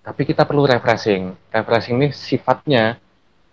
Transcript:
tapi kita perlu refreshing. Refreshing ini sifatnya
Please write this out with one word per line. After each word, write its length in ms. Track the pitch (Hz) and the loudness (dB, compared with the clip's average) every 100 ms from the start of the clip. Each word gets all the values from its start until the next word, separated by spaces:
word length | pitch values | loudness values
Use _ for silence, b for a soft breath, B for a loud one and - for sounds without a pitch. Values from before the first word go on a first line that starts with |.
tapi 240 | 113 - 139 | -14 -6 -2
kita 200 | 156 151 | 0 2
perlu 200 | 147 139 | 2 2
refreshing. 680 | 120 117 110 110 98 92 92 _ | 2 2 0 0 0 -2 -10 _
Refreshing 480 | 110 110 117 110 120 | -6 0 -2 0 0
ini 60 | 143 | 0
sifatnya 840 | 135 - 131 - 127 - 127 110 117 _ _ _ _ _ | -2 -4 -4 -2 -2 2 2 2 -2 _ _ _ _ _